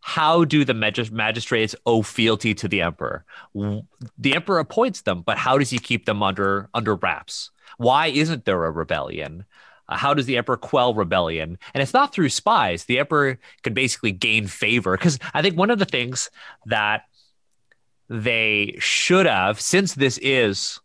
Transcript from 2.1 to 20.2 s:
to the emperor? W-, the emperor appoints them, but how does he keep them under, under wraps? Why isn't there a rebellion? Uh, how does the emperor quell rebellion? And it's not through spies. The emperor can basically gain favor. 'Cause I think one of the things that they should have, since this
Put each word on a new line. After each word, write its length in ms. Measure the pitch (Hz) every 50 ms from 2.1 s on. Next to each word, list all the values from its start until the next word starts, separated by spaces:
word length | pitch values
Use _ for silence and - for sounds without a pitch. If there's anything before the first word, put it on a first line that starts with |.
| - - 117 110 113 104 - 117 104
to 120 | - - 101
the 140 | 92 98
emperor? 420 | 85 85 80 - - 60 - - - _ - - - - _
W-, 280 | 101 101 104 101 107 - - _ _ - 120 _ -
the 180 | 117 139 135
emperor 240 | 165 175 - - 170
appoints 420 | 151 - - - 233 262 185 - -
them, 180 | - 95 87
but 160 | 85 - 107 -
how 200 | - 127 131 139
does 120 | 143 117
he 100 | 127 120
keep 260 | - - 120 110 _
them 160 | - 110 101 104
under, 440 | 98 95 95 101 98 98 98 95 - _
under 220 | 117 110 107 107
wraps? 560 | 87 - 90 80 73 - - - - - - _ _ _ - - _
Why 300 | 120 120 127 143 160 165
isn't 360 | 131 139 151 160 165 131 -
there 220 | - 98 90 82
a 60 | 80
rebellion? 760 | 78 82 80 76 85 78 69 65 50 - 76 71 76 85 98 _ _ - - - - _ _ _
Uh, 80 | - 85
how 160 | - 143 143
does 120 | 147 131
the 120 | 120 131 120
emperor 200 | 110 - 127 113
quell 360 | - - - 139 123 123 117
rebellion? 640 | 107 101 85 95 95 87 82 82 80 78 80 85 - - - -
And 80 | 135 139
it's 100 | 127 -
not 200 | 165 185 180 -
through 160 | - 175 135
spies. 560 | - - - - 226 214 127 98 87 82 -
The 140 | _ 123 123
emperor 380 | 143 143 - 147 143 135 131 - _ - - _ _
can 100 | - 113
basically 380 | 120 131 123 - - - 113
gain 360 | 98 90 - 113 110 110 107 95
favor. 500 | - - - 107 117 120 95 92 92 95
'Cause 220 | - 175 147 131 - - -
I 80 | -
think 140 | 156 202 175
one 140 | 160 185 208
of 100 | 240 208
the 60 | 190
things 440 | - - 139 123 120 127 127 - - _ - - - - _ _
that 380 | 113 117 110 104 104 107 110 - _ _ _ _ _ _ _ _ _ _ _ _ _ _ _ _ _ _ _ _ _
they 680 | 120 113 104 123 117 113 113 110 107 104 101 101 - -
should 460 | - - - - - - 180 185 196
have, 340 | 165 120 95 92 98 107 -
since 320 | - - - 185 202 185 -
this 240 | 135 139 135 117 -